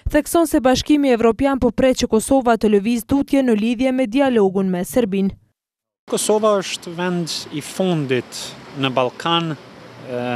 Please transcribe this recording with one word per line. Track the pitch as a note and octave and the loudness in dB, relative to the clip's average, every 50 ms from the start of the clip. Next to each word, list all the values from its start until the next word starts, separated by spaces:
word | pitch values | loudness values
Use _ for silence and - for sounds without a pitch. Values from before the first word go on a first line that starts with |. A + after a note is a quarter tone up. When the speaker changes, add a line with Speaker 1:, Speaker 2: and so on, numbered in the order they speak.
| - - | -6 -2
Speaker 1:
Thekson | - D4+ C#4+ - - E4+ E4 D4 | 0 0 0 2 2 2 2 2
se | - D4+ A3+ | 2 2 2
Bashkimi | B3+ B3+ - - - D4+ D4 C#4+ C4+ | 2 2 2 2 2 2 2 4 2
Evropian | A#3+ G#3+ A#3 A3+ A3 - C4+ C#4 C4+ B3 | 2 4 4 2 2 2 0 0 0 0
po | B3+ B3 - | 0 0 0
pret | - C4 C4 B3+ - | 2 2 2 2 0
që | - - A3 | 0 0 0
Kosova | A3 - - C4+ C4+ A#3 A#3+ A3+ | 0 2 2 2 2 2 2 2
të | A3 - G#3+ G#3+ G3+ | 2 2 2 2 2
lëviz | F#3+ A3+ A#3+ A#3 - | 2 0 -2 -2 -2
tutje | - C4+ C#4 C#4 - C#4 C4+ C4 | -2 0 0 0 2 0 2 2
në | B3 A3 G#3 | 2 2 2
lidhje | G#3+ A#3 B3 G#3+ C4 C4 | 0 0 0 0 0 0
me | B3+ C4 C4 G#3+ | 0 0 -2 0
dialogun | G#3 C#4 C#4 C4+ B3 A3 G3 F#3+ F3+ G3 F#3+ F#3+ | 0 0 2 2 4 2 2 2 2 0 0 0
me | F#3 F3 F#3 - | -2 -2 -4 -2
Serbinë. | - C4 A#3+ F#3+ G3 G3 G3 G3 - - _ _ _ _ _ _ _ _ _ _ _ _ _ - | -2 -2 0 0 0 0 -2 -2 -4 -6 _ _ _ _ _ _ _ _ _ _ _ _ _ -6
Speaker 2:
Kosova | E3 D#3+ - - G#3+ G#3+ G#3+ G#3+ G#3 G3 F3 | -6 -2 0 0 0 2 2 2 2 0 0
është | - - - - F3+ E3+ | -4 -8 -12 -12 -12 -8
vend | E3+ F3+ F#3 F3+ F3 E3+ D3+ - - - - | -6 -4 -2 -2 -2 -4 -6 -8 -10 -10 -10
i | E3 D3 | -10 -10
fundit | - - - - F#3+ F#3 F3 D#3 C#3+ B2+ C3 B2 - - - - - - - - - - - C#3 | -10 -8 -6 -2 -2 0 0 0 0 0 -2 -2 -2 -6 -10 -14 -14 -14 -16 -18 -20 -14 -8 -4
në | C3+ C3+ B2 | -4 -2 0
Ballkan, | C3 B2+ A#2+ - - - E3+ E3+ E3+ E3+ D#3+ | 0 -2 -2 -2 -6 -4 -2 -2 0 -2 -4
e, | D3 - - - - - - - - - - C3 B2 B2 A#2+ B2 A#2+ | -6 -8 -12 -18 -20 -20 -20 -20 -20 -20 -14 -10 -8 -6 -4 -4 -4